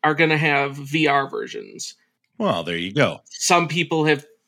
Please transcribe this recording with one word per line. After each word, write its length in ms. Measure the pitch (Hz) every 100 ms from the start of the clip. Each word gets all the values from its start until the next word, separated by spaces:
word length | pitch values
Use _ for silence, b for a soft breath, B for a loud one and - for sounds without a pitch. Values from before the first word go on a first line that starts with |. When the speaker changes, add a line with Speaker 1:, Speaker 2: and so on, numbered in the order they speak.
Speaker 1:
are 100 | 151
gonna 220 | 151 160 156
have 400 | 160 143 139 139
V 320 | 139 156 151
R 200 | 139 135
versions. 640 | 55 - - - - - - _ _ _ -
Speaker 2:
Well, 240 | 208 92
there 140 | 82 85
you 160 | 90
go. 300 | 113 117 -
Speaker 1:
Some 420 | - - - 175 170
people 380 | 160 165 160
have 200 | 156 143 - _